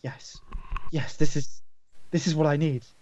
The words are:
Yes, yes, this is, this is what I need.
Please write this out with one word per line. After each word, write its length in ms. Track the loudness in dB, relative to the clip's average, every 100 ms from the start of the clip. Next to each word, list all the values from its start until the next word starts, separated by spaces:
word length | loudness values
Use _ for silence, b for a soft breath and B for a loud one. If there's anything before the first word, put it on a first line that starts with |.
Yes, 400 | -12 -12 -16 -20 -14 -12 -8 -4 -2
yes, 260 | -2 -4 6
this 200 | 6 6
is, 260 | 0 -2 -8 -16 -20 -16 -4
this 160 | -2 0
is 80 |
what 120 | 2 2
I 100 | 2
need. 280 | 0 -2 -6 -18